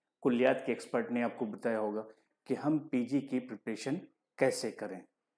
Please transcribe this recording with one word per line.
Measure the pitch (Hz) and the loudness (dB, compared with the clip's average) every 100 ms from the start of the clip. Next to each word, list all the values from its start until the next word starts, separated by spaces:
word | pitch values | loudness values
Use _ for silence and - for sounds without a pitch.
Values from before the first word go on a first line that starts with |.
| _ _ | _ _
कुलियात | 139 120 127 131 - | 2 6 6 4 0
के | |
एक्सपर्ट | 113 - 123 113 | -4 -2 -2 0
ने | 120 | 0
आपको | 117 - 113 | 0 -2 -4
बताया | 98 120 110 | -2 -2 0
होगा | 107 107 110 - _ _ - | 0 -4 -6 -14 _ _ -4
कि | 196 | -2
हम | 147 151 - | 2 0 2
पीजी | 127 117 139 | -2 2 0
की | 135 127 | 0 -2
प्रिपरेशन | 123 107 - 107 135 170 - _ _ - | -4 -8 -8 -6 -4 -4 -6 _ _ 2
कैसे | 135 - 117 | 2 2 -2
करें। | - 104 90 - _ _ | -4 -8 -8 -14 _ _